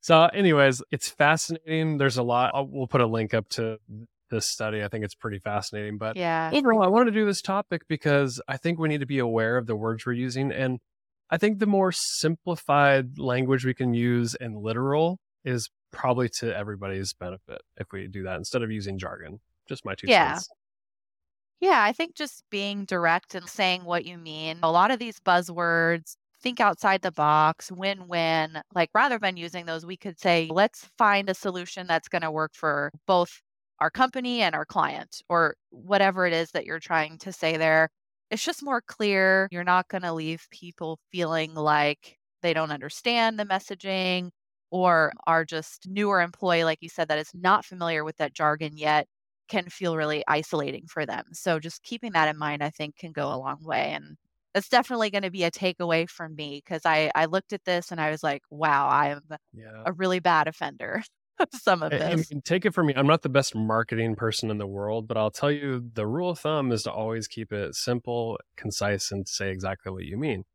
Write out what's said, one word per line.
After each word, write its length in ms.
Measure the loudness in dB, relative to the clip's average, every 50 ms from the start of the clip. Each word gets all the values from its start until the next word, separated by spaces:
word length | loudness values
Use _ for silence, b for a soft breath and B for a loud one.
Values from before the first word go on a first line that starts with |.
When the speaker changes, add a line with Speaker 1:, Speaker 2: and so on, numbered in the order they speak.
Speaker 1:
So 240 | 6 8 8 8 8
anyways, 560 | 8 6 4 4 6 6 8 6 6 6 2 -4 _
it's 180 | -6 -6 -6 -8
fascinating. 880 | -2 _ 4 4 4 4 2 -4 -6 -8 _ -4 -2 0 0 0 0 2
There's 180 | 2 2 2 2
a 40 | 0
lot. 300 | 2 2 2 2 2 0
I'll, 120 | -2 -4
we'll 200 | -4 -4 -6 -6
put 140 | 0 2 2
a 60 | 2
link 260 | 4 2 0 -2 0 0
up 140 | -2 -2 _
to 280 | -6 -6 -4 -4 -6 -8 _ _ -16 -16 -16 -18 _ _ _ _
this 180 | -6 -4 -2 -4
study. 340 | -4 -4 -6 -4 -4 -4 -4
I 60 | -4
think 160 | -4 -6 -6
it's 100 | -6 -8
pretty 240 | _ -10 -8 -8 -6
fascinating. 600 | _ -4 -4 -4 -4 -4 -8 -8 -8 -8 -8 -6
But 180 | -6 -6 -6
Speaker 2:
Yeah. 360 | -4 -2 -2 0 -2 -2 0 0
Speaker 1:
overall, 300 | 0 4 4 4 4 4
I 60 | 4
wanted 240 | 4 4 4 4 2
to 80 | 2
do 40 | 0
this 140 | 0 0 -4 -4
topic 400 | -4 -4 -4 -2 _ -6 -8 -4 _
because 520 | -6 -2 0 2 4 4 4 2 -2 -6 -8 -8
I 80 | -10
think 220 | -4 _ -2 -2 0
we 100 | 0 0
need 120 | 0 -2
to 60 | -2
be 120 | -2 0 0
aware 380 | 0 2 2 2 2 2 2
of 100 | 0 0
the 100 | -2 -4
words 280 | -2 -2 -2 -4 -2 -2
we're 80 | -4 -2
using. 400 | -2 -2 -4 -2 -2 -2 -2 -2
And 280 | -2 -2 -2 -2 -4 _ _ _ _ _ _ _ _ _ _
I 80 | -2 2
think 200 | 2 2 2 2
the 80 | 0
more 240 | 2 4 4 2 2 0
simplified 1300 | -2 -4 -4 -4 -2 0 -2 -2 -2 _ -6 -6 -6 -2 2 4 6 6 6 6 4 2 0 -8 -6
language 460 | -4 -2 0 0 2 2 0 2 2
we 100 | 0 -2
can 200 | 0 0 0 2
use 400 | 2 2 2 2 2 2 0 -4
and 220 | -6 -10 -10 -10 -8 -6
literal 580 | -4 -4 -2 -2 0 2 2 2 0 0 -4 _ _ _ _ _
is 260 | -4 -4 -2 -4 -6 _ _ _ _
probably 380 | -16 -6 0 0 2 2 0 -2
to 260 | -2 -4 -6 -4 -4
everybody's 580 | -4 -6 -6 -8 -8 -6 -6 -6 -4 -6 -6 -8
benefit 480 | _ -10 -10 -10 -12 _ _ -16 -16 -16 _ _
if 100 | -14 -12 _ -10
we 160 | -12 -12 -10
do 160 | -10 -10 -8
that 120 | -8 -8
instead 260 | -8 -8 -4 -2 -2 -2
of 80 | -2
using 280 | -4 -6 -6 -6 -8 -6
jargon. 420 | -8 -8 -10 -10 -14 -16 -16 -16 _ _ _ _ _ _
Just 160 | -14 -12 _
my 80 | -10 -10
two 120 | -8 2
Speaker 2:
Yeah. 340 | 4 6 6 6 4 0 -6
Speaker 1:
cents. 100 | -8 -10 -16 _ _ _ _ _ _ _ _ _ _ _ _ _ _ _ _ _ _ _ _ _
Speaker 2:
Yeah, 220 | 2 4 4 6 4
I 100 | 4 2
think 220 | 0 -4 -6 -4
just 300 | -8 -10 -10 -10 -16 _ _
being 340 | -6 -6 -4 -4 -6 -6 -6
direct 500 | -4 -2 0 2 2 2 2 _ _ -12
and 140 | -12 -12 -12
saying 360 | -4 0 0 2 2 0 -2
what 200 | -2 -4 -4 -4
you 140 | -6 -14 -14
mean. 400 | -14 -14 -12 -8 -8 -8 -6 0 0
A 80 | 4 4
lot 180 | 6 4 4
of 80 | 2 0
these 220 | -2 -8 -10 -6
buzzwords, 960 | _ 4 4 4 4 0 -4 -2 0 2 2 4 4 2 2 0 -4 -12 -20 _ _ _ _ _ -6
think 180 | -6 0 2
outside 420 | 2 2 2 2 2 2 2 2 0
the 100 | -4 -2
box, 580 | 0 2 4 6 6 6 4 2 _ -8 -16 -12
win-win. 880 | -4 -4 -4 -4 -4 -8 -4 -2 0 0 2 2 2 0 -2 -4 -12 -14 _ _
Like, 160 | 0 0 2 _
rather 240 | 2 4 4 2 0
than 180 | -2 -2 -4
using 280 | -4 -10 -10 -10 -10 -8
those, 200 | -6 -6 -6 -6
we 100 | -10 -14
could 220 | -10 -10 -12 -12 _
say, 300 | 2 4 4 4 2 0
"Let's 380 | 2 2 2 2 _ -4 -20 -20 _ _
find 300 | 4 4 4 4 2 0
a 40 | -4
solution 520 | -4 -4 -6 -6 -6 -8 -10 -12 -14 -4
that's 220 | 0 0 0 _ -2
gonna 220 | -4 -2 -2 -2
work 240 | -2 -2 -4 -4 _
for 360 | -4 -2 0 0 0 -2 -4 -6 -12 _
both 340 | 2 4 4 4 2 -4 -20 _ _ _ _ _ _ _ _
our 120 | -2 -2
company 520 | _ 2 0 2 2 -4 -4 -4 0 2 0
and 120 | 2 0
our 120 | -2 -6
client," 560 | _ 0 0 0 0 -2 -6 -12 _ -16 -20 -6 _
or 280 | 2 2 2 2 0 _ _ _
whatever 560 | -20 -20 -4 0 4 4 4 4 4 4 2
it 60 | 2 2
is 180 | 0 -2 -2
that 160 | -4 -6 -6
you're 140 | -4 -8 -8
trying 380 | -4 0 0 0 0 0 -6 -12
to 140 | -12 -12 -10
say 240 | -2 -2 0 0
there. 320 | 2 4 4 6 6 4 4 _ _ _ _ _ _ _ _
It's 140 | -6 -4 -4
just 180 | -4 -4 -6 -4
more 200 | -2 -2 -2 -4
clear. 640 | -6 -8 _ 0 2 4 4 6 6 6 4 2 0
You're 140 | -4 -6 0
not 240 | 2 2 2 2 _
gonna 240 | -6 -6 -4 -4 -4
leave 340 | -4 -4 -6 -6 -8 -10 _
people 480 | -20 -20 -20 -20 -14 -10 -8 -8 -8 -10 _ _ -4
feeling 420 | -4 -2 0 0 0 -2 -2 -4
like 640 | -2 2 4 4 4 4 2 0 _ _ -20 _ _ _ _ _ _ -2
they 100 | -2 0
don't 200 | 0 -2 -2 -4
understand 680 | -8 -8 -12 -12 -6 -4 -2 2 2 2 2 0 -2
the 60 | -2
messaging 840 | -2 -2 -2 -2 -6 -14 -10 -6 -4 -2 -2 0 0 0 -2 -2 -6 -12 _ _ _ _ _ _ _
or 420 | -2 2 4 6 6 6 4 2 0 -4 -2
are 180 | 2 2 2 2
just 420 | 0 -6 -8 -8 -10 -16 -18 -16
newer 340 | -8 -4 -2 0 2 4 4
employee, 440 | 2 2 0 _ 0 2 2 4 4
like 140 | 2 0 -2 -6
you 60 | -16
said, 200 | -4 -4 -2 0
that 100 | 0 -2
is 120 | -2 -6 -10
not 320 | -2 2 4 4 4 2
familiar 380 | -4 -10 -6 -4 -2 -2 -2 -4
with 120 | -4 -4
that 180 | _ -6 -6 -2
jargon 420 | 0 2 2 2 0 -4 -8 -8
yet 300 | -4 0 2 2 2 2 _ _ _ _ _ _ _ _ _
can 200 | -4 -4 -4 -4
feel 280 | -10 -4 -4 -2 -2
really 280 | 0 0 -2 -2 -2 0
isolating 600 | 0 0 0 0 0 -2 -2 -2 -2 -6 -8 -12
for 180 | -10 -6 -6 -6
them. 200 | -4 -6 -8 -8 _ -16
So 260 | -8 -2 -2 -2 -2
just 220 | -2 -8 -16 -16 _
keeping 300 | -12 -12 -10 -10 0 2
that 160 | 4 4 4
in 80 | 2 -2
mind, 240 | -4 -4 -4 -4 -4
I 80 | -6
think, 260 | -6 -6 -10 -10 -10
can 160 | _ -16 -12 -8
go 200 | -6 -4 -4 -4
a 40 | -6
long 240 | -6 -8 -8 -10 -8
way. 300 | -4 -2 -2 -2 -2 -4
And 240 | -8 -12 -14 -20 _ _ _ _ _ _ _ _
that's 140 | -4 -2 2
definitely 420 | 2 2 2 2 -2 -2 -2 0
gonna 200 | 0 -2 -4 -4
be 140 | -4 0 -2
a 60 | -2
takeaway 580 | -2 0 -2 -2 -2 _ -2 0 2 2 0 -2
from 260 | -6 -14 -14 -12 -12
me 260 | -12 -12 -12 -12 -14 -12
'cause 200 | _ -8 -2 2
I, 260 | 2 4 4 2 2 2
I 120 | 2 2
looked 260 | 2 0 -2 -4 _ -10
at 120 | -8 _
this 260 | -2 -2 -2 -2 -4 -6
and 80 | -4
I 100 | -2 -2
was 120 | -2 -2 -2
like, 200 | -4 -4 -4 _ _
"Wow, 380 | -8 -2 0 2 4 4 4 4
I 200 | 4 4 2 2
am 120 | -2 -4 _ _ -18 -18 _ _ _
Speaker 1:
Yeah. 340 | -20 -20 -20 -18 -8 -8
Speaker 2:
a 60 | -8 -4
really 260 | -2 0 0 0 2
bad 280 | 2 4 4 4 2 0
offender 540 | -2 -6 -10 -10 -8 -8 -10 -6 -6 -6 -8 -8 _ _ _
<laughs> 160 | _ _ _
of 100 | -4 -4 -4
some 300 | -4 2 2 2 2 2
of 100 | -2 -2
Speaker 1:
I, 40 |
I 20 | -2
Speaker 2:
this." 320 | 0 0 0 0 -2 -2
Speaker 1:
mean, 120 | -8 -10 -4
take 200 | -2 -2 0 0
it 80 | 0 2
from 120 | 2 2
me. 80 | 2 4
I'm 100 | 4 4
not 160 | 4 4 4 2
the 60 | 2
best 260 | 2 2 2 2 -2
marketing 600 | -2 -2 0 0 0 0 0 -2 -2 0 0 -2
person 340 | -2 -2 -2 -2 -2 -4 -4
in 80 | -4 -4
the 80 | -6
world, 400 | -6 -6 -6 -4 -4 -4 -4 -4
but 100 | -4 0
I'll 140 | 0 0 0
tell 200 | 0 0 0 0
you, 400 | 0 0 -2 -4 -4 -4 -6 -8 -6
the 140 | -4 -4
rule 240 | -2 -2 -2 -2 -4
of 80 | -4 -4
thumb 340 | -4 -2 -2 0 0 0 0
is 100 | 0 -2
to 80 | -4 -6
always 360 | -4 -4 -4 -4 -6 -6 -8
keep 240 | -10 -12 -10 -8 -6
it 220 | -6 -6 -6 -6
simple, 640 | -6 -4 -2 -2 -4 -4 -4 -4 -4 -4 -4 -6 -8 -12 _ _
concise, 540 | -10 -8 -8 -4 -2 -2 0 0 -2 -2 -4
and 180 | -6 -6 -6 -6
say 220 | -6 -6 -4 -4
exactly 420 | -4 -4 -6 -6 -8 -8 _ -10 -10
what 120 | -10 -10
you 120 | -10 -8
mean. 280 | -6 -4 -4 -4 -6 -8 _ _